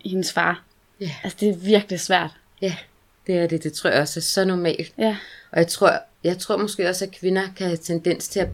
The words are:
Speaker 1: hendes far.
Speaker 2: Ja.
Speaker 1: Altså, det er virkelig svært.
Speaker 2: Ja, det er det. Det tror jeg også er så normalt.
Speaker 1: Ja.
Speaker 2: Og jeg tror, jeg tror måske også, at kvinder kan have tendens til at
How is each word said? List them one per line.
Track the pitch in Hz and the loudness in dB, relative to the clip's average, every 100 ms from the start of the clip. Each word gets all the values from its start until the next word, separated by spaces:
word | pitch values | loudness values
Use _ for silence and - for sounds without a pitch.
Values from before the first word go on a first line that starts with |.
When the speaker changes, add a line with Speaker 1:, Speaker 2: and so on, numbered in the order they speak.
| 196 | -4
Speaker 1:
hendes | 185 180 | -4 -2
far. | - 170 175 - _ _ _ | 0 0 -2 -10 _ _ _
Speaker 2:
Ja. | 190 139 | -10 -8
Speaker 1:
Altså, | 190 - | -10 0
det | 208 | 0
er | 175 | 0
virkelig | 185 208 208 180 | 4 4 4 -6
svært. | - 180 160 - _ _ | 2 2 0 -8 _ _
Speaker 2:
Ja, | 190 165 - _ _ _ - | -4 -4 -12 _ _ _ -2
det | 180 | 0
er | 170 | 2
det. | 165 | 0
Det | 156 | -4
tror | - 180 | -2 2
jeg | 127 | 2
også | 151 170 | 0 -2
er | |
så | - - | -2 2
normalt. | 190 180 170 - 165 - | 2 2 0 -2 -6 0
Speaker 1:
Ja. | 220 202 - - - | 0 0 -8 -20 -4
Speaker 2:
Og | - | 2
jeg | 170 | 2
tror, | - 185 - - _ | 4 4 4 -4 _
jeg | 170 185 | -4 -2
tror | - 202 | -2 -2
måske | 208 - 180 | 0 -2 -2
også, | 185 | -2
at | 190 | -6
kvinder | - 185 190 190 190 | -4 0 0 -2 -4
kan | 185 | -4
have | 170 | -4
tendens | - 170 180 - - | -2 -2 0 -2 -2
til | 202 | -2
at | 175 | 0